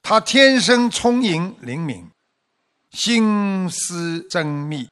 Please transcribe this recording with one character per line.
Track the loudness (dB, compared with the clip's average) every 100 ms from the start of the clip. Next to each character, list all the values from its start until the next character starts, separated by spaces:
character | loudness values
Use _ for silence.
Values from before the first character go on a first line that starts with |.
他 | 2 0
天 | 2 6 6 6
生 | 4 2 2
聪 | 0 0 2
颖 | 0 -2 -4 -10
灵 | -10 -6
敏， | -6 -8 -14 _ _ _ _ _ _ _ _
心 | -8 0 2 2 0 -2 -2 -4
思 | -6 -8 -6 -6 -6 -6
缜 | -4
密 | -4 -4 -6 -8 -10